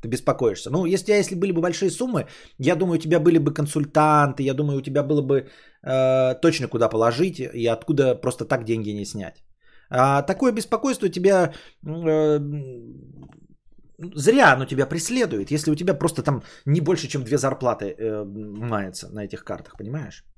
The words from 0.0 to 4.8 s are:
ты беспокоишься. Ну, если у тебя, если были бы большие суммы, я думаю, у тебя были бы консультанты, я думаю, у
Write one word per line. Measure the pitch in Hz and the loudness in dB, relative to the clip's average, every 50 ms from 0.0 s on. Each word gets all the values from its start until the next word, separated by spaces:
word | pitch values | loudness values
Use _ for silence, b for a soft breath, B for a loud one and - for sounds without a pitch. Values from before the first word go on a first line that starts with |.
| - | -6
ты | 113 | -6
беспокоишься. | 110 123 - - 131 - 127 113 98 - - - | -6 -2 0 -2 0 2 2 0 0 0 -8 -4
Ну, | 127 170 190 | -2 -2 0
если | 165 190 185 185 | 0 0 -2 0
у | |
тебя, | - 208 208 | 2 2 2
если | 196 - 196 | 2 0 -2
были | 170 180 196 180 | -4 -2 -2 0
бы | 165 | 0
большие | 165 180 165 - 196 185 | 0 -2 -2 0 -2 -2
суммы, | - - 240 254 247 160 - B B B B B B _ | 0 -2 -4 -2 -2 -4 -4 B B B B B B _
я | 131 143 180 | 0 0 2
думаю, | 160 190 180 170 160 | 2 2 0 0 0
у | 156 | 0
тебя | 156 165 170 | 2 2 4
были | 151 175 170 165 | 6 6 4 6
бы | 143 147 147 | 4 2 0
консультанты, | - 147 147 - 160 147 143 - 156 151 151 151 151 147 139 127 - 139 | -2 -4 -2 -2 -2 -4 0 2 4 4 6 6 6 4 4 0 -2 -2
я | 135 135 | -2 0
думаю, | 131 147 147 143 | 0 0 -2 -2
у | 135 | -4